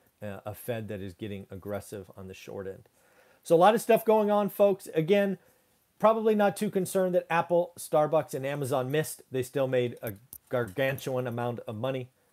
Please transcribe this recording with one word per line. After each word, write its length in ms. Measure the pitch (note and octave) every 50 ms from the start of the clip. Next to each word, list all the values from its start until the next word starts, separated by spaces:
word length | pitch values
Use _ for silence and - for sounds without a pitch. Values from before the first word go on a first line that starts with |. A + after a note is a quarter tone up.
| _ _ _ - G#2+
uh, 180 | G#2 G2 F#2+ -
a 100 | G#2+ G2+
Fed 340 | - - - A#2+ A2+ A2 G2+
that 120 | G#2+ G2
is 140 | F#2+ G2 F2
getting 320 | - A2 G#2 G2+ G2 G2 -
aggressive 600 | G2+ F#2+ - G2+ G2+ G2 - - A2+ G2+ F#2+ - -
on 140 | G2 F#2+ F#2
the 60 | F#2+
short 320 | - - - G#2+ G#2 F#2+
end. 240 | F#2+ F#2+ - - _ _ _ _ _ _ _ _ _ _ _ -
So 120 | - E3+
a 20 |
lot 180 | D#3+ F3+ G3+ A3+
of 60 | A3
stuff 240 | - - A3+ A3 -
going 260 | A3 G#3+ A3 G#3 G#3
on, 200 | G#3 G#3 G#3 F#3+
folks. 380 | - - G3+ G3+ F#3+ F#3+ - - -
Again, 440 | D#3+ D#3 D#3 G#3 G3+ G3+ G3 F#3 - _ _ _ _ _ _ _ _ _ _ _ -
probably 360 | - G#3+ A3 A3+ A3 A3+ G#3+
not 240 | G#3 G3+ G3+ G3 -
too 100 | G#3+ G3+
concerned 460 | - G3 F#3 - - G3 F#3 F#3 F3+
that 120 | F3+ F3 -
Apple, 420 | E3 E3+ E3 - F3 E3+ F3 F3 - -
Starbucks, 560 | - - - D3+ D3+ D3 E3 D#3 C#3+ - -
and 100 | C3+ C3
Amazon 440 | C3+ D3 D3 C#3+ A#2+ C#3+ C3 B2+ B2+
missed. 320 | C#3 D3+ D#3 - - - - _
They 120 | B2+ C3 B2+
still 240 | - - C#3+ C3+
made 300 | C3 C3 B2+ B2 A#2+ A#2+ - -
a 120 | A#2 G2 G2 _ _ - - _ -
gargantuan 760 | - B2 A#2+ G#2 F2+ - C3+ C3+ C3 B2 - C#3 C3 B2+ B2+
amount 340 | B2 A2+ A#2+ A#2+ A#2+ A#2+ - -
of 80 | - A2
money. 340 | G#2+ A#2+ C3 C3+ C3 B2 - _ _ _ _